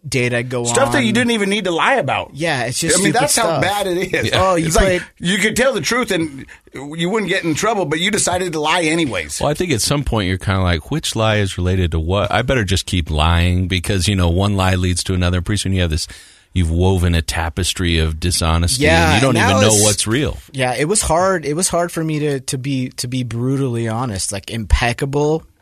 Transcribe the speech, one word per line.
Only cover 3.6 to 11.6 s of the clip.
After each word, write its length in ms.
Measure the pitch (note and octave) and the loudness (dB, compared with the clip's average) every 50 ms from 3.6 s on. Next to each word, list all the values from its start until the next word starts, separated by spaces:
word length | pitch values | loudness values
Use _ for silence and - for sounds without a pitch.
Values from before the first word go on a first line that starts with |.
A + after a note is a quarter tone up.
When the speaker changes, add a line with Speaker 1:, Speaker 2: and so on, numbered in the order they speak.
Speaker 2:
bad 240 | E3 F3+ G3+ G3+ G3+ F#3+ | 0 0 -2 -2 -2 -2
it 260 | F3 F3 F#3+ F#3 - | -2 -2 -2 -2 -2
is. 140 | D#3+ A#2 G#2 | -2 0 0
Speaker 1:
Yeah. 100 | - F3+ F#3 F#3+ | 2 2 2 2
Oh, 40 | F#3 | 2
you 120 | E3+ E3 | 2 0
Speaker 2:
It's 100 | D#3+ D#3+ | 0 2
like, 80 | - G3 | 2 2
Speaker 1:
played 180 | F#3+ F3+ F3+ F3+ - _ _ | 2 2 0 -2 -8 _ _
Speaker 2:
you 200 | - E3+ G3 G#3 | -4 -2 -2 0
could 180 | F3+ A3 A3 | 0 0 2
tell 180 | - B3 C4+ A#3+ | 2 2 2 2
the 60 | G3+ | 0
truth 300 | C#3+ - A3+ B3 A#3+ - | -2 -2 0 -2 0 0
and 340 | F#3 E3+ D#3+ D#3 C3+ C3+ - - - - _ - | 0 -2 -2 -4 -6 -12 -18 -18 -20 -20 _ -18
you 380 | - - C3+ D3 D#3 E3 E3+ F3 | -16 -14 -12 -12 -6 -4 -2 -2
wouldn't 180 | G#3 A3+ G#3 E3+ | 0 -2 -2 0
get 140 | F#3 F#3+ E3 | -2 -2 0
in 100 | E3+ D3+ | 0 -2
trouble, 300 | C#3 - G#3+ A3+ G3+ F3+ | 0 0 0 0 0 0
but 120 | C#3+ D#3 D#3+ | -2 -2 0
you 120 | F3 G3 | 0 0
decided 400 | G#3+ F#3+ - F#3+ F3 F#3 F#3 F3+ | 0 0 0 0 0 -2 -2 -4
to 80 | D#3 D#3+ | -4 -2
lie 220 | D3 D3+ E3 F3+ | 0 0 0 2
anyways. 580 | F3 D#3 D#3 E3+ E3 C3+ G#2 F2+ D#2+ C#2+ - - | 2 2 2 2 0 0 -2 -4 -6 -6 -6 -2
Speaker 3:
Well, 100 | - C#3 | -2 -2
I 40 | D3+ | 0
think 180 | - F#3 F3 | -2 0 0
at 100 | C#3+ G#2+ | 0 0
some 220 | - - C#3+ D3 C3+ | 0 0 0 0 0
point 240 | - - A2 G2 F2+ | 0 0 0 0 0
you're 100 | F#2+ F#2 | -2 -2
kinda 240 | - - F#2+ F#2+ | 0 -2 0 2
like, 280 | F#2+ F2+ F2 D#2+ - - | 2 2 0 0 -2 -4
"Which 240 | C#3 D#3 - - - | -6 -4 -4 -4 -2
lie 200 | A2+ A2 A2 G#2+ | 0 2 2 2
is 220 | G#2+ G#2 F#2+ - | 2 0 -2 -2
related 320 | - | -2